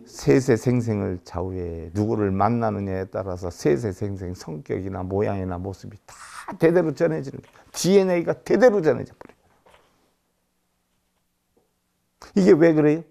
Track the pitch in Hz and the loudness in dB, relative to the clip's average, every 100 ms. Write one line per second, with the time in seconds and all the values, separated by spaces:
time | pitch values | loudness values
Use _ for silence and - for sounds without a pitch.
0 | - - 139 139 131 117 127 123 113 104 | -20 -4 2 2 2 0 0 -2 -2 -2
1 | 98 92 - 87 92 92 87 82 80 95 | -4 -6 -10 -8 -8 -8 -8 -10 -6 -2
2 | 107 110 101 95 101 120 110 101 98 95 | 0 0 0 2 0 0 -2 -4 -4 -6
3 | 95 104 95 90 90 - 151 139 113 90 | -6 -8 -8 -8 -8 -4 0 0 -2 -6
4 | 104 95 90 92 - 151 - 98 95 92 | -8 -8 -10 -12 -12 -14 -8 -8 -6 -8
5 | 92 98 104 98 92 90 95 92 98 101 | -4 -2 -2 -4 -6 -8 -10 -12 -16 -20
6 | - - - - - 196 165 175 160 131 | -20 -20 -20 -16 -14 0 2 4 0 0
7 | 170 156 135 - - - _ - 170 196 | -2 -2 -8 -14 -18 -20 _ -4 4 4
8 | 185 175 170 - - 196 247 208 156 117 | 4 0 -2 -4 -2 6 6 6 2 0
9 | - - - _ _ _ _ _ _ _ | -4 -16 -20 _ _ _ _ _ _ _
10 | _ _ _ _ _ _ _ _ _ _ | _ _ _ _ _ _ _ _ _ _
11 | _ _ _ _ _ _ _ _ _ _ | _ _ _ _ _ _ _ _ _ _
12 | _ _ - 202 190 156 170 151 147 160 | _ _ -6 2 6 6 6 6 2 0
13 | - | -4